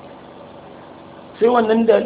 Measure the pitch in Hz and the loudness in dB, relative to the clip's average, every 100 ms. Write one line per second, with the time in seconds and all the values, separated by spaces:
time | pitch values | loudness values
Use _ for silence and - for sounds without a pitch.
0 | - - - - - - - - - - | -20 -20 -20 -20 -20 -20 -20 -20 -20 -20
1 | - - - - 226 247 220 226 226 202 | -20 -20 -20 -4 -2 0 0 0 0 0